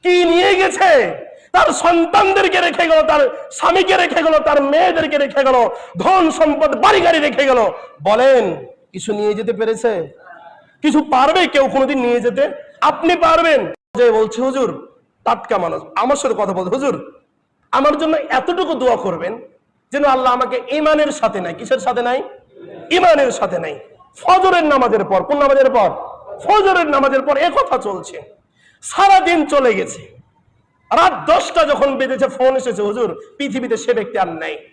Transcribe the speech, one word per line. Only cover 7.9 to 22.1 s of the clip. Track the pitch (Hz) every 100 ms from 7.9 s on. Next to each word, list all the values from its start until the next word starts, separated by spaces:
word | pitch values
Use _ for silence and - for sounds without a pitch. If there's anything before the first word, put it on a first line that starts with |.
| -
বলেন, | 156 214 262 262 202 151 - - _
কিছু | 185 214
নিয়ে | 208 208
যেতে | 208 226
পেরেছে? | 202 220 226 233 202 151 - - - - - _ _
কিছু | 302 302
পারবে | - 254 277 349 339
কেউ | 285 269
কোনোদিন | 269 262 277
নিয়ে | 240 240
যেতে? | 226 208 285 - - -
আপনি | - 302 339 349
পারবেন? | 320 320 339 285 175 143 _ -
যে | 240
বলছে, | 220 220 226
"হুজুর", | 262 262 233 151 - _ _ _
টাটকা | - 226 - 208
মানুষ, | 170 160 - -
আমার | 240 277
সাথে | 269 202
কথা | 202
বলছে, | 185 185 254
"হুজুর, | 277 170 - - _ _ _ _ _
আমার | 240 285 294
জন্য | 311 320
এতটুকু | 277 254 262 359 330
দোয়া | 285 254 226
করবেন | 196 170 175 226 - _ _ _ _
যেন | 277 285
আল্লাহ | 262 254
আমাকে | 247 254 247 247
ঈমানের | 294 311 302 294
সাথে | - 220 196
নেয়।" | 175
কিসের | 165 226 262
সাথে | 233 240
নেয়? | 240